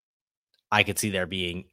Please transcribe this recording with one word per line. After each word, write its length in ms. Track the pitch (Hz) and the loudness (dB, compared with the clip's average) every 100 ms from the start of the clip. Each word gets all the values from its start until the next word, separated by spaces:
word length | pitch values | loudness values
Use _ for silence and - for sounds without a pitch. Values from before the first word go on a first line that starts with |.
| _ _ _ _ _ _ - | _ _ _ _ _ _ 0
I 140 | 107 | 2
could 160 | 101 95 | 4 2
see 100 | 107 | -2
there 160 | 95 87 | -2 -2
being 380 | 92 90 87 - | -2 -4 -6 -8